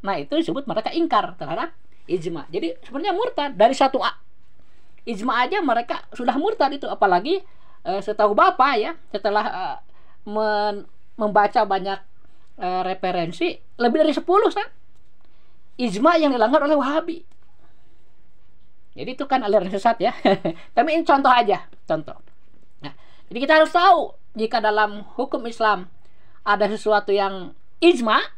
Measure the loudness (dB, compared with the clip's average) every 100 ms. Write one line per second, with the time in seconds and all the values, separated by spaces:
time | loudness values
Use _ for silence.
0 | -2 -4 0 0 0 -2 -2 -2 -2 -2
1 | 2 2 0 -6 -4 -2 -4 -6 -14 -14
2 | -4 -4 -2 -6 -6 -6 -4 -8 -8 -4
3 | -2 0 0 -2 -4 4 4 6 2 4
4 | -2 -4 -12 -14 -12 -12 -12 -12 -12 -12
5 | -8 -4 -2 0 2 2 2 0 0 -6
6 | -8 -4 0 0 0 2 0 0 -6 2
7 | 4 4 2 -2 -4 -12 -14 -10 -6 -4
8 | -4 2 4 6 4 6 4 4 0 -6
9 | -8 -2 0 0 0 -4 -6 -6 -10 -12
10 | -12 -12 -6 -2 0 2 0 -2 -8 -12
11 | -12 -4 2 4 4 4 2 0 -2 -6
12 | -8 -12 -12 -12 -12 -6 -4 -2 -2 -2
13 | -2 -2 -2 -2 -2 -2 -10 2 2 6
14 | 4 2 4 4 4 2 -6 -10 -12 -12
15 | -12 -12 -12 -12 -12 -12 -12 -4 -2 4
16 | 4 6 4 4 4 4 4 2 2 -2
17 | -4 -8 -10 -12 -14 -12 -12 -12 -12 -12
18 | -12 -12 -12 -12 -12 -12 -12 -12 -12 -8
19 | -8 -6 0 0 4 2 2 2 2 4
20 | 0 2 4 4 0 -6 -2 0 2 2
21 | 4 6 8 6 4 0 -2 -12 -4 -4
22 | -4 -12 -12 -12 -12 -12 -12 -10 -12 -12
23 | -12 -12 -8 -4 6 6 8 6 8 6
24 | 4 -6 -10 -4 0 2 2 2 2 -2
25 | -10 -4 -2 -2 -4 0 2 2 -2 -12
26 | -12 -12 -12 -6 0 2 2 0 2 2
27 | 4 2 2 -2 -10 -12 -12 4 4 6
28 | 2 2 0